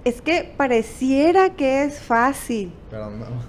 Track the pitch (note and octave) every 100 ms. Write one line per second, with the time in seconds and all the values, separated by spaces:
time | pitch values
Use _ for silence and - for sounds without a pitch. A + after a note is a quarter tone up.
0 | B3 A#3+ D4+ E4 - - C#4 A#3 A3+ -
1 | C4 C4+ D#4 F#4 F#4+ F#4+ C4+ C4+ C#4+ C#4+
2 | - A#3 B3+ C4+ - A3+ F3+ - - A2
3 | G#2+ G#2 A2+ B2